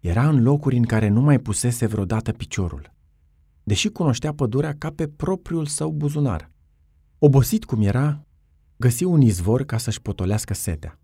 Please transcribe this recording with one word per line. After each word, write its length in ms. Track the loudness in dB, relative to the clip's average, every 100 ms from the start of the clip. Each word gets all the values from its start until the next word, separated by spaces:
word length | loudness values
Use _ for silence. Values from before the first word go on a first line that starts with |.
Era 280 | -2 0 2
în 140 | 4
locuri 340 | 4 2 2 0
în 60 |
care 260 | 2 2 2
nu 120 | 4
mai 180 | 4 2
pusese 480 | 2 -2 -2 -2 -2
vreodată 460 | -2 -2 -4 -4
piciorul, 600 | -8 -8 -6 -6 -6 -16 _ _ _ _ _ _ _
deși 260 | -4 -2 -2
cunoștea 460 | -2 -2 -2 -4
pădurea 400 | -4 -2 -2 -4 -6
ca 120 | -10
pe 180 | -8 -10
propriul 580 | -6 -6 -6 -6 -6 -6
său 240 | -6 -6
buzunar. 600 | -4 -4 -2 -2 -2 -10 _ _ _ _ _ _ _
Obosit 460 | 6 6 4 0
cum 180 | -2 0
era, 440 | 0 2 -2 -4 -10 _ _ _ _ _
găsi 280 | 0 2
un 160 | 2 6
izvor 420 | 4 4 0 -2
ca 160 | -2 -6
să-și 240 | -6 -8
potolească 520 | -8 -4 -2 -2 -4
setea. 440 | -8 -6 -8 -10 -18